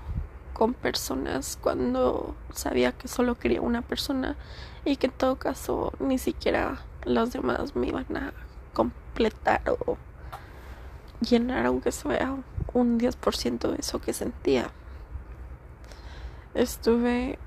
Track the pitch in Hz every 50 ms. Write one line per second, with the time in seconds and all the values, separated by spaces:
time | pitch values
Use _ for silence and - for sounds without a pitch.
0 | - - - - - - - - - - - - 226 226 254 - - 247 - -
1 | - - 262 262 - - - 269 269 - - - - - - 262 254 247 254 262
2 | 254 254 - - - - - - - - - - - 277 - 123 247 247 - -
3 | - 247 - - 247 247 240 - - 240 - - - 240 233 240 240 - 240 -
4 | - - 277 262 262 277 294 - - - - - - - - - - 311 277 -
5 | - 262 - - 285 262 269 - - 277 262 - - - - - - - - -
6 | 277 269 262 254 - 349 - - - - - - - - 269 - - - - -
7 | - - 247 233 226 247 247 254 254 247 240 - 247 277 - 247 254 285 - 262
8 | 262 - - 262 269 285 - - - - - - - - - - - 247 - -
9 | - - - - 226 214 - - - - 107 - - - - - - - 101 -
10 | - - - - - - - - - - - - - - - - - - - -
11 | - - - - 233 - 240 233 240 254 254 - 240 247 254 254 - 254 262 -
12 | - 294 247 - - 262 269 269 254 - - - - - - 247 247 240 233 226
13 | 240 254 254 - - - - - - 240 247 - - - - - - - - -
14 | - - 240 - - - - - - - 135 120 - - - - - - - -
15 | - - - - - - - - - - - - - - - - - - - -
16 | - - - - - - - - - - - - 247 247 - - - 226 233 240
17 | 240 240 240 247 254 269 - - -